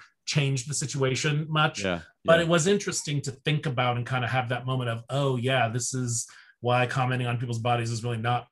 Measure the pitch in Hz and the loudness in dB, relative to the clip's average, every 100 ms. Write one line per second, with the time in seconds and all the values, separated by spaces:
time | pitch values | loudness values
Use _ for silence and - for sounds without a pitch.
0 | - _ - 147 139 135 135 139 147 139 | -10 _ -2 0 2 0 -4 -4 -4 0
1 | 131 127 156 147 156 156 156 156 98 87 | 0 2 0 0 0 2 2 0 -2 -2
2 | - _ - 170 165 175 156 202 196 - | -4 _ 4 6 6 2 4 2 0 -6
3 | - 143 139 120 - 147 151 123 123 120 | -2 -4 -4 -4 -2 0 0 0 0 0
4 | 120 131 117 127 117 123 127 131 120 117 | -2 -2 0 -2 0 -4 -2 -2 -2 -6
5 | - 135 139 127 123 131 117 120 - 131 | -4 -2 0 0 0 2 2 0 -4 -4
6 | 123 117 - - - - 120 123 123 135 | -4 -4 -6 -12 -20 -6 2 2 2 0
7 | 127 127 123 120 123 113 117 120 117 117 | 0 0 -2 -2 -4 -2 0 0 0 -4
8 | 120 117 113 123 - | -4 -4 0 -2 -4